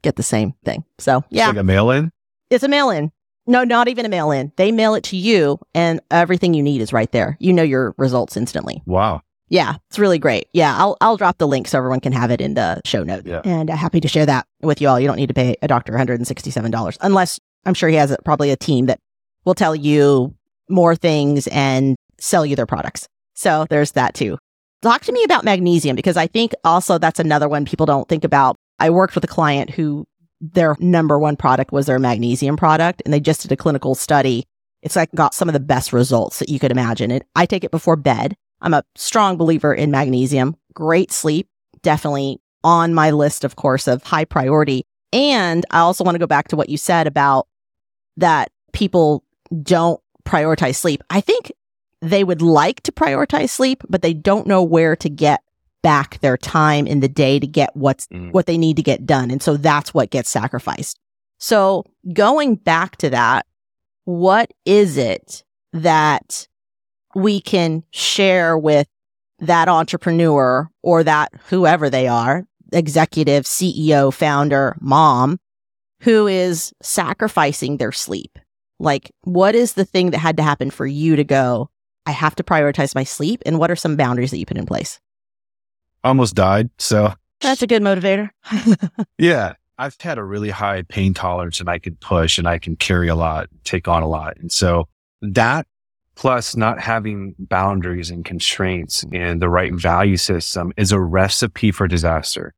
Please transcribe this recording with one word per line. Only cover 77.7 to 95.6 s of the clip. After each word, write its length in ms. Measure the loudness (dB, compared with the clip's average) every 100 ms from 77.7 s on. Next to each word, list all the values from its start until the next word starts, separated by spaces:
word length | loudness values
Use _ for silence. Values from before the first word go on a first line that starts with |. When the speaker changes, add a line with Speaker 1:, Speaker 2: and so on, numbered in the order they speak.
| -4
Speaker 1:
their 140 | -4
sleep? 460 | -6 -8 -8 -10 -20 _ _ _ _
Like, 320 | -4 -4 -6 _
what 320 | -4 2 4
is 200 | 4 0
the 100 | 0
thing 260 | -2 0 0
that 80 | 0
had 180 | -2 0
to 60 |
happen 280 | 0 0 -4
for 160 | -6 -6
you 300 | -2 0 2
to 80 |
go, 460 | 2 2 0 -2 -6 _ _ _ -10
"I 40 |
have 240 | -4 -4 -4
to 60 |
prioritize 520 | -2 0 0 0 -2
my 100 | -2
sleep"? 380 | -6 -6 -4 -4 -2
And 120 | 0
what 120 | 0
are 60 | -2
some 200 | -4 -2
boundaries 340 | -2 -2 -4
that 80 | -6
you 80 | -8
put 120 | -8
in 80 | -6
place? 340 | -6 -6 -14 _ _ _ _ _ _ _ _ _ _
Speaker 2:
Almost 320 | 0 2 2
died, 360 | 2 2 2 -2 _
so. 360 | -2 0 0 -2 _ _
Speaker 1:
That's 220 | -2 -2
a 40 | 0
good 160 | 2
motivator. 480 | 2 0 0 -2 -4 _ -6
<laughs> 560 | -2 2 2 0 -6 -10 _
Speaker 2:
Yeah. 360 | 2 2 -2 -8 _ -12
I've 200 | -12 -10
had 200 | -10 -8
a 40 |
really 280 | -8 -6 -6
high 320 | -4 -4 -4
pain 320 | -6 -2 0
tolerance, 440 | 0 -4 -4 -6 -8
and 120 | -6
I 80 | -6
can 180 | -8 -14
push 400 | -4 -2 0 0
and 100 | -2
I 120 | -4
can 180 | -6 -6
carry 320 | -2 0 0
a 60 |
lot, 340 | 0 -2 -4 -10 _
take 240 | -8 -8 -2
on 140 | -2
a 40 | 0
lot. 300 | -6 -8 -12
And 160 | -8
so 360 | -2 0 0 -2 _ _ _
that 440 | -6 0 0 0